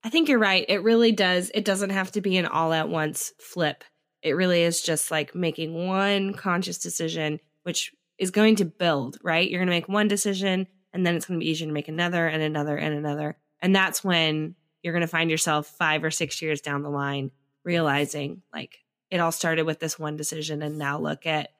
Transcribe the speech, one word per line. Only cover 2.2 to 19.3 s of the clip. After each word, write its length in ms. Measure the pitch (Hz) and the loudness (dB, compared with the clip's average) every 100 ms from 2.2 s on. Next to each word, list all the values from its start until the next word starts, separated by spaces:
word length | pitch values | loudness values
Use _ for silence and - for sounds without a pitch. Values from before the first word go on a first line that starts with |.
be 160 | 196 185 | 0 0
an 100 | 170 | 0
all 260 | 156 160 | 0 2
at 160 | 160 156 | 0 0
once 440 | 165 151 151 - _ | -2 -2 -4 -8 _
flip. 460 | - 175 156 - - _ _ _ | -14 -2 -2 -2 -18 _ _ _
It 100 | 165 | -2
really 300 | 151 185 175 | 2 4 4
is 200 | 170 165 | 4 2
just, 300 | - 156 - | -2 -2 0
like, 240 | 156 147 180 | -2 -4 -2
making 500 | 165 156 165 165 185 | -2 -2 -6 -4 -2
one 480 | 190 196 202 196 | 0 2 2 0
conscious 440 | 208 196 175 185 175 | -4 -2 -2 -2 -6
decision, 600 | 180 - 165 165 156 151 _ _ | -8 -4 -4 -2 -4 -4 _ _
which 300 | 180 165 - _ _ _ | -6 -4 -6 _ _ _
is 140 | 190 | -2
going 240 | 202 220 214 | 6 6 6
to 80 | |
build, 540 | 175 - 175 143 123 - | 2 0 0 2 -2 -6
right? 260 | 175 165 185 | -2 0 0
You're 120 | 180 | 0
gonna 100 | 180 | 0
make 180 | 175 170 | 0 0
one 200 | 202 208 | 2 2
decision 580 | 202 208 190 196 185 190 _ _ | 2 0 0 0 0 -2 _ _
and 140 | - 175 | -2 0
then 80 | |
it's 120 | 170 - | 0 -2
gonna 120 | 170 | -4
be 100 | 160 | -2
easier 200 | 160 156 | -2 -2
to 40 | |
make 140 | 147 147 | -4 -4
another 400 | 160 175 175 165 | -2 0 2 0
and 160 | 156 | 0
another 340 | 156 156 147 147 | -2 -2 -2 -2
and 160 | 156 147 | -2 -2
another. 400 | 151 147 151 - _ _ | -4 -4 -6 -8 _ _
And 140 | 185 190 | 4 4
that's 260 | 190 - | 4 0
when 540 | 190 170 160 156 156 175 _ _ | 0 2 2 0 -4 -10 _ _
you're 100 | 175 | -4
gonna 140 | 170 170 | -2 0
find 240 | 165 165 | 0 0
yourself 380 | 160 175 151 147 | 0 2 0 -2
five 340 | - 160 156 | -2 0 0
or 80 | 156 | -2
six 320 | - 156 - | -2 -4 -4
years 180 | 156 147 | -4 -4
down 220 | 147 143 | -4 -4
the 80 | 147 | -4
line 400 | 143 139 139 135 _ _ _ | -4 -2 -4 -6 _ _ _
realizing, 800 | 175 170 156 139 147 151 143 185 _ | -2 0 2 2 0 -4 -8 -10 _
like, 260 | 156 - - _ _ _ | -14 -14 -20 _ _ _
it 100 | 180 | 0
all 120 | 165 | 0